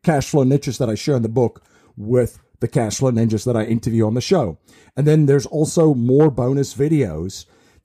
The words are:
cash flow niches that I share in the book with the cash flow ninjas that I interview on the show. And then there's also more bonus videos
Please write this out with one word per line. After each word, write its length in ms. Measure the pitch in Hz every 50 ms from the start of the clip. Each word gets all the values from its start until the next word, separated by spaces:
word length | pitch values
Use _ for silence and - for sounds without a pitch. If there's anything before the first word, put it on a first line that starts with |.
| -
cash 260 | 180 156 135 - -
flow 140 | - 147 131
niches 340 | 127 139 143 - 143 113
that 120 | - 135 117
I 60 | 107
share 200 | 104 - 151 143
in 80 | 123 113
the 60 | 110
book 340 | 113 131 120 110 - - _ _ _ _ _ _ _
with 440 | - 101 107 123 123 120 - - - _ _ _ _
the 80 | -
cash 300 | 113 - 139 117 104 -
flow 140 | - 131 131
ninjas 340 | 120 110 117 113 110 104 -
that 100 | 127 117
I 80 | 110 107
interview 420 | 113 113 117 - 123 113 113 110
on 100 | 107 113
the 60 | 127
show. 380 | - - 190 170 123 90 78 - _ _ _ _ _ _ _
And 100 | - 143
then 200 | 151 156 156 151
there's 180 | 135 139 143 135
also 480 | - - 151 156 131 - 170 160 156 143
more 360 | 123 117 123 127 143 156 156
bonus 440 | 120 131 123 127 139 143 135 - -
videos 720 | 113 139 156 160 147 131 90 78 78 85 98 - - - _ _ _ _ _ _ _